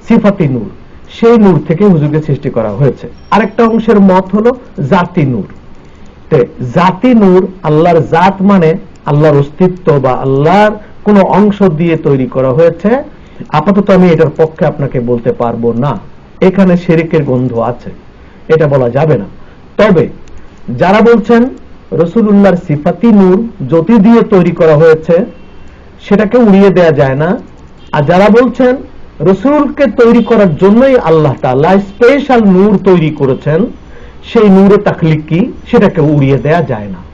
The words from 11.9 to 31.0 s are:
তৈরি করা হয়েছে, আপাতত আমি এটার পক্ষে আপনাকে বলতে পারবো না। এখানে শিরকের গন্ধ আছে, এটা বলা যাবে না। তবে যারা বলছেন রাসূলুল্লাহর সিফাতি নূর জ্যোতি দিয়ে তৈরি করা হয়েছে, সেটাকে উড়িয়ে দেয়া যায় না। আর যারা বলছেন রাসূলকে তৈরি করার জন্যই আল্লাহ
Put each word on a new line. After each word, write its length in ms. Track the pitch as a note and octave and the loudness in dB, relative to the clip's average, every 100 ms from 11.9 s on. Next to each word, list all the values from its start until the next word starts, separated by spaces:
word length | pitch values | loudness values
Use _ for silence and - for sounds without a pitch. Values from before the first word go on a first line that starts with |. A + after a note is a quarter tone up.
| D#3+ | -2
তৈরি 320 | D3+ C#3 B2 | -2 -2 -2
করা 240 | C3 C3 | -2 -2
হয়েছে, 520 | D#3+ E3+ E3 G3+ B3+ D4+ - - - - | 0 0 0 -2 -4 -6 -18 -20 -20 -6
আপাতত 400 | D#3 F3 G3 G3+ | -4 0 -2 2
আমি 200 | F#3 F3+ | 2 2
এটার 200 | D#3+ D3 - | 2 0 0
পক্ষে 280 | D#3 - D#3 | -4 -2 -4
আপনাকে 340 | - C#3 C3 | -4 -6 -6
বলতে 320 | A#2 A#2+ B2 | -4 -4 -4
পারবো 420 | A#2 A#2+ A2+ A#2 | -4 -6 -4 -4
না। 260 | A#2 C#3+ G#2 - - - - | -4 -4 -6 -12 -20 -20 -2
এখানে 360 | F#3 F#3 F#3 F3 | -2 2 0 0
শিরকের 460 | - E3 D#3+ D#3+ | 0 -2 0 -2
গন্ধ 360 | C3+ B2+ B2+ A#2 | -2 -2 -2 -4
আছে, 300 | A#2 A#2+ F#2+ F2 - - - - - | -6 -6 -14 -20 -20 -20 -20 -20 -2
এটা 200 | D#3+ D3+ | 0 0
বলা 220 | C#3 A#2+ | 0 -2
যাবে 280 | B2 D#3 B2+ | -2 -2 -2
না। 80 | G2 - - - - - | -6 -16 -20 -20 -14 0
তবে 300 | G#3+ E3+ A2+ - - - - - - A#2+ | 2 2 0 -6 -18 -18 -20 -18 -12 -4
যারা 240 | E3+ G#3 | -2 2
বলছেন 480 | A3+ A#3 - A#3 B3+ - - - - | 2 2 2 0 0 -6 -20 -20 -10
রাসূলুল্লাহর 680 | D3+ F3 A3+ G#3 G3+ G3 F3 - | -4 -2 0 2 2 2 0 -4
সিফাতি 400 | C#3+ F3+ E3+ A#3 | -4 -4 -2 2
নূর 400 | G#3+ F#3 F#3+ A#3 - C3 | 4 4 2 -2 -10 -2
জ্যোতি 260 | E3 E3 | -2 2
দিয়ে 280 | A#3 G3 A#3 | 2 4 4
তৈরি 300 | - F#3+ E3+ | 2 0 0
করা 240 | E3+ E3 D3+ | 0 2 4
হয়েছে, 500 | E3 D#3 - E3+ A#3 - - - - - - - | 4 2 0 -2 -2 -10 -20 -20 -20 -20 -20 -20
সেটাকে 360 | - G3+ G#3 B3 | -4 -2 0 2
উড়িয়ে 320 | A3+ G3 G3 | 4 4 4
দেয়া 220 | F3 E3+ | 2 2
যায় 240 | C#3+ C3+ C3+ | 2 0 0
না। 220 | D#3+ A#3 - - - - - | -2 -4 -8 -20 -20 -20 -8
আর 120 | D3 | -4
যারা 260 | C#3+ F3 G#3 | 0 2 4
বলছেন 460 | A3+ B3+ A#3 B3+ C4 - - - - | 4 2 0 0 -2 -8 -20 -20 -4
রাসূলকে 680 | D#3+ F#3+ C4+ D4 C#4+ - C#4 | -2 0 0 0 -2 -2 -2
তৈরি 380 | - A#3 A#3 | 2 2 4
করার 320 | A3+ A3+ G3+ C#3+ | 2 0 0 2
জন্যই 420 | F#3+ A3 C4+ | 2 4 4
আল্লাহ 380 | B3 | 2